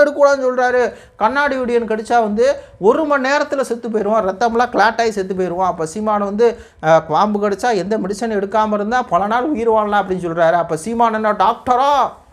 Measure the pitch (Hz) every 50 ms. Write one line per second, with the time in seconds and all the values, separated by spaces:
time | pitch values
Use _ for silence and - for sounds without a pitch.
0 | 294 294 285 285 285 277 285 269 254 254 254 254 247 247 247 247 240 - - -
1 | - - _ - 208 220 262 285 294 277 269 262 247 233 240 233 226 214 220 220
2 | 220 - 240 240 220 208 208 220 254 277 - - - - - - 175 220 277 302
3 | 320 294 285 269 254 269 285 294 294 294 294 277 247 - 233 233 - 226 214 214
4 | 196 202 220 220 185 190 190 190 240 226 226 240 247 233 - 190 202 233 226 -
5 | 233 226 208 202 190 196 190 185 185 170 170 185 190 180 175 165 160 160 - 214
6 | 214 214 214 208 202 196 208 214 240 226 226 - - - _ - 156 160 160 160
7 | 160 160 151 170 208 214 208 202 208 208 202 196 247 247 220 180 170 202 220 214
8 | 196 190 208 - 240 226 214 196 196 202 220 214 214 214 208 208 202 214 247 254
9 | 247 - 175 180 196 208 220 247 254 302 294 220 233 233 220 214 214 208 208 202
10 | 190 190 185 175 175 170 165 170 165 - 180 170 165 165 160 156 - 226 233 233
11 | 233 226 214 220 220 214 208 185 185 220 233 233 - 262 247 247 277 285 285 269
12 | 220 165 - - - _